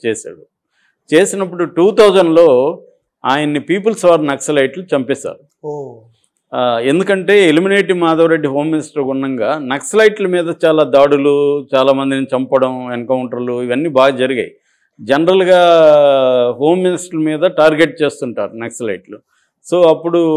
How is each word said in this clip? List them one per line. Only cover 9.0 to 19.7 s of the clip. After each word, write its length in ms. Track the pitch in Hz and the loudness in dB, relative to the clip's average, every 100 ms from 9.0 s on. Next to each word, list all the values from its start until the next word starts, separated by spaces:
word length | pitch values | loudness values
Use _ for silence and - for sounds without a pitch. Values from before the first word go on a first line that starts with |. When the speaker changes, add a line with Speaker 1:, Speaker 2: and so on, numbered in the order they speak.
Speaker 1:
ఉన్నంగా 560 | 135 135 135 131 113 151 | -6 -6 -6 -4 -4 -4
నక్సలైట్ల 680 | 131 139 - 208 220 214 190 | -6 -8 -4 2 2 2 -2
మీద 280 | 180 165 165 | -2 -4 -2
చాలా 180 | 165 156 | 0 2
దాడులు, 840 | 143 139 143 147 143 143 143 143 131 | 2 4 4 2 0 0 0 -2 -2
చాలా 180 | 131 135 | 0 2
మందిని 300 | 135 135 135 | 0 -2 -4
చంపడం, 680 | 131 127 131 135 131 127 127 | -4 -6 -2 -2 -2 -4 -10
ఎన్‌కౌంటర్లు 720 | 120 117 127 127 123 123 123 | -10 -6 -6 -6 -8 -8 -6
ఇవన్నీ 260 | 123 123 165 | -4 -4 -2
బాగా 220 | 131 131 | 2 2
జరిగాయి. 440 | 127 127 127 90 - _ _ _ _ | 2 -2 -4 -8 -12 _ _ _ _
జనరల్గా 600 | 110 139 165 190 180 180 175 170 156 151 143 135 131 127 123 117 | -2 0 2 2 4 4 6 6 6 6 4 2 2 0 0 -2
హోమ్ 220 | 147 185 | 0 0
మినిస్టర్ 380 | 185 170 - 160 | 0 -4 -6 -6
మీద 200 | 156 151 | -4 -2
టార్గెట్ 640 | 180 165 156 151 160 - | -2 2 2 2 0 0
చేస్తుంటారు 540 | 147 - 131 110 101 113 | -4 -4 -8 -8 -8 -8
నక్సలైట్లు. 640 | 117 - 117 92 - 104 _ _ _ _ - | -14 -10 -8 -8 -12 -20 _ _ _ _ -6